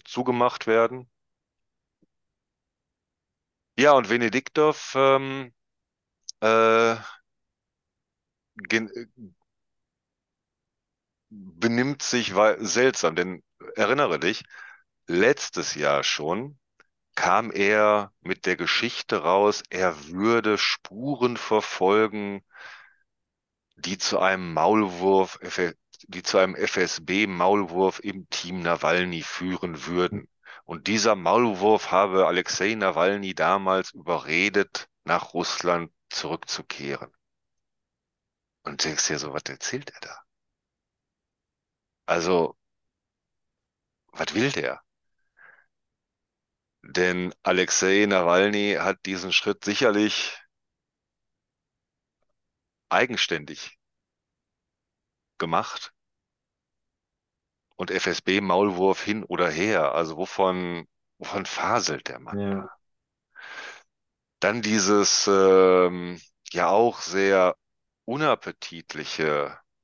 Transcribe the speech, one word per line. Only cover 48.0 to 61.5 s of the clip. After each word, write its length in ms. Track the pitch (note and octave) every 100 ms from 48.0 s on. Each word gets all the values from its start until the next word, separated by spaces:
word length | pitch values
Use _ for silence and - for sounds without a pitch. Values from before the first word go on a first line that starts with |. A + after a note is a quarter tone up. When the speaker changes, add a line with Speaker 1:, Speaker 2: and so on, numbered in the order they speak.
| G#2
Speaker 1:
Nawalny 720 | F#2+ E2+ F2+ G2+ G#2 G#2 F2
hat 240 | F#2 F#2+ F#2+
diesen 260 | F#2 F#2
Schritt 320 | F2+ G#2 G2
sicherlich 720 | G2+ G#2 A#2+ G#2 G#2+ - - - _ _ _ _ _ _ _ _ _ _ _ _ _ _ _ _ _ _ _ _ _ _ _ _ _
eigenständig 880 | F2+ B2+ A2 - D#2+ D2 D2+ - - _ _ _ _ _ _ _ _ _ _ _ _ _ _ _ -
gemacht. 540 | E2+ E2 A2+ - - _ _ _ _ _ _ _ _ _ _ _ _ _ _ _ _ _ _ -
Und 140 | F2+
F 160 | F2+ F#2+
S 160 | E2
B-Maulwurf 800 | - G2 G2 F2+ G#2 F2+ F#2+ F#2
hin 200 | G#2 A2
oder 260 | - F2 F2
her, 420 | D#2 G#2 G2 C#2+
also 220 | D#2+ D#2+ D#2
wovon, 720 | F#2 - F#2+ F#2 F2+ E2+ - _ _ _
wovon 280 | - G2+
faselt 640 | F2+